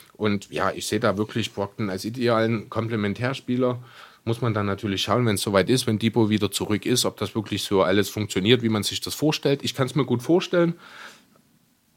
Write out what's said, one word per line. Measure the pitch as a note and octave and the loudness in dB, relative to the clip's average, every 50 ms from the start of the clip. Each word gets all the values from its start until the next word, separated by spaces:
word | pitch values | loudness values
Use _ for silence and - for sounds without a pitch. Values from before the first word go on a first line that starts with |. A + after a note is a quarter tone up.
| - - _ _ | -20 -20 _ _
Und | G#2 G#2+ G2+ G2 - - | -2 0 0 -2 -4 -6
ja, | E2+ - F#2 G2 - | -4 -2 -2 -2 -2
ich | F2 - | -4 -6
sehe | - - G#2+ | -4 -2 0
da | A#2+ A2 G2 G2 | 0 0 0 0
wirklich | G#2+ - - A#2 G#2+ - - | -2 -4 -2 -4 -4 -4 -4
Brockton | - G2 G2 - - A#2 G2+ | -6 -6 -6 -4 -6 -4 -4
als | F#2 F#2+ F#2+ | -4 -6 -6
idealen | G#2 A#2 C3 A#2+ A#2 A#2 A2 A2+ A2+ A#2+ G#2+ G2 - | -8 -6 -2 0 2 2 2 2 2 0 -2 -4 -6
Komplementärspieler. | - A#2 A2+ A2+ A#2 A2 G#2 G#2 G2 - A#2 B2 C3+ C3 - - B2 B2 B2+ B2 B2 B2 B2 - - - - - - _ _ | -6 -6 -4 -4 -4 -2 -2 -2 -2 -2 -4 -4 -4 -6 -6 -4 -2 0 0 0 0 -4 -8 -16 -20 -20 -20 -20 -20 _ _
Muss | A2+ A#2 - | -4 -4 0
man | - A#2+ G#2 | 0 0 0
dann | G#2+ G2+ | 0 0
natürlich | G2+ G2 F#2 - G#2+ F#2+ F#2 - | -2 -2 -2 -2 -4 -2 -2 0
schauen, | - G2+ A#2+ B2 | 2 2 4 4
wenn's | A#2 G#2 F2+ | 2 2 0
soweit | - A2+ G2+ G2 F#2 E2+ | 0 4 4 4 4 6
ist, | B2 C3 - - | 2 2 2 0
wenn | A2 G2+ | 0 2
Depot | - A2+ G#2 B2 A2 G#2 | 0 2 4 4 4 4
wieder | G#2+ G#2 G#2 G2 | 4 2 0 0
zurück | - - G2 - G#2+ G2 - | -2 -2 -2 0 -2 -2 0
ist, | - B2 B2 - | 0 0 2 0
ob | A2 - | -2 -2
das | - A2 G2 - | -2 -6 -4 -4
wirklich | A2+ G#2 - G#2+ G2 - | -6 -4 -4 -6 -6 -4
so | - G#2 F#2+ F2+ | 0 4 4 4
alles | D#2+ F#2+ G#2 G2+ - | 6 4 2 2 0
funktioniert, | - G#2+ G#2+ F#2+ - G2 F#2 G#2+ B2 A#2+ A2+ | -2 -4 -4 -2 -2 0 4 4 4 4 4
wie | A2+ | 0
man | A2 G#2+ G2+ | 0 0 -2
sich | - - - | -2 -4 -6
das | - - - | -6 -8 -6
vorstellt. | - D3 D3+ D#3 - - D3 C#3+ C#3+ - | -2 0 0 0 0 0 0 0 0 -2
Ich | - - | -8 -2
kann's | - C3+ B2+ C3 | -2 -4 -2 0
mir | D3 C3+ | -2 0
gut | B2 B2 A#2 B2 | 0 0 -2 2
vorstellen. | - E3 F#3 F3+ - - F3+ E3+ E3+ E3+ - - - - - - - - - _ _ _ _ _ _ _ _ _ _ _ _ _ _ _ | 2 2 2 2 2 2 2 2 2 0 -4 -12 -20 -20 -20 -20 -20 -20 -20 _ _ _ _ _ _ _ _ _ _ _ _ _ _ _